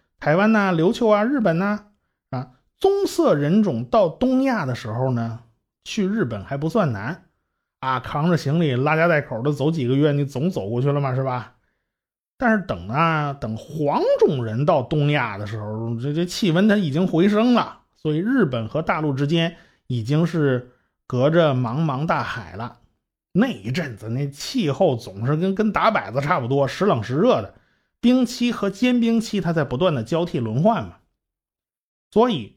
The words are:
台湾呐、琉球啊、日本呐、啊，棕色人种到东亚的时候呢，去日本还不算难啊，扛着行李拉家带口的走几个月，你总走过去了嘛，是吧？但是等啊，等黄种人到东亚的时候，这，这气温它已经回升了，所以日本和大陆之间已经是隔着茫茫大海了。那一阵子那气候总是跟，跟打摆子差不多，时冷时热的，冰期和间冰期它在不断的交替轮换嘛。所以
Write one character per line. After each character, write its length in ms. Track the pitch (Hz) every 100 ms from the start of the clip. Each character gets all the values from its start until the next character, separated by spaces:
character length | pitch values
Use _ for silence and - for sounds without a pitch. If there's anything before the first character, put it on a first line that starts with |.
| _ -
台 160 | - 165
湾 160 | 214
呐、 220 | 220 196
琉 180 | 170 170
球 160 | 233 226
啊、 160 | 208
日 160 | 220 285
本 180 | 208 165
呐、 260 | 196 208 - _ _ _ _
啊， 200 | 127 - _ _ -
棕 260 | 392 403 381
色 300 | - 311 160
人 260 | 143 196
种 240 | 208 120 123
到 240 | 226 180
东 320 | - 254 262
亚 220 | 269 226 139
的 80 |
时 180 | 113 110
候 200 | 113 131
呢， 320 | 120 113 110 - _ _ _
去 240 | - - 190
日 180 | 220 139
本 180 | 107
还 140 | 95 139
不 100 | 156
算 240 | 226 165
难 380 | 107 110 175 _ _ _ _ _ _
啊， 200 | 131 127
扛 320 | - 147 165
着 60 | 170
行 220 | 135 160
李 140 | 160
拉 220 | 123 143 156
家 120 | 170
带 140 | 156
口 200 | 139 113
的 100 | 127
走 160 | 143 139
几 180 | 165 120
个 80 | 135
月， 160 | 151
你 140 | 143 139
总 240 | 127 165
走 180 | 185 98
过 120 | 120
去 100 | 139
了 80 | 143
嘛， 140 | 139
是 100 | 127
吧？ 320 | 135 123 - _ _ _ _ _ _ _ _ -
但 160 | 247
是 140 | 220 175
等 240 | 95 90
啊， 420 | 131 165 156 147
等 240 | 139 110 110
黄 460 | - 156 143 180 440 571
种 240 | 403 143
人 220 | 113 110 147
到 160 | 156
东 300 | 123 151 147
亚 260 | 147 120 101
的 100 | 104
时 100 | 110
候， 380 | 107 110 117 117
这， 100 | 135
这 140 | 147 175
气 260 | - 196
温 160 | 160 214
它 80 | 208
已 160 | 170
经 160 | 139 185
回 220 | 156 190
升 240 | 208 240
了， 300 | 240 - - _ _
所 180 | 160
以 40 | 151
日 260 | 202 269
本 240 | 175 123 110
和 140 | 147
大 180 | 160 175
陆 140 | 156
之 140 | 131 143
间 280 | 165 165 165 _ _ -
已 160 | 127
经 220 | 110 147 170
是 460 | 170 143 127 123 _ _ _ -
隔 220 | 127 139
着 240 | 165 160
茫 320 | 127 120 127 160
茫 200 | 131 160
大 160 | 160
海 340 | 113 - 101 98
了。 240 | 120 - _ _ _ _ _
那 160 | 175 254
一 240 | - 104
阵 240 | 135 147 101
子 140 | 110
那 180 | 120 143
气 400 | 139 - 269 165
候 240 | 135 190 120
总 300 | - 95 120
是 120 | 156
跟， 180 | 185 196
跟 160 | 214
打 180 | 190 226
摆 220 | 196 117
子 80 | 120
差 200 | 143 175
不 80 | 120
多， 200 | 139 135
时 180 | - 196
冷 160 | 143
时 140 | 98 131
热 260 | 226 160
的， 120 | 98 - _ _ _ _
冰 240 | 233 254 240
期 260 | - 240
和 180 | 214 202
间 300 | 196 247 247
冰 220 | 226 226
期 180 | 220 202
它 140 | 170
在 100 | 160
不 140 | 151 123
断 180 | 185 143
的 80 |
交 220 | 110 165 170
替 140 | 156
轮 220 | 117 113
换 220 | 190 214
嘛。 120 | 98 - _ _ _ _ _ _ _ _ _ _ _
所 180 | 202 247
以 260 | 175 101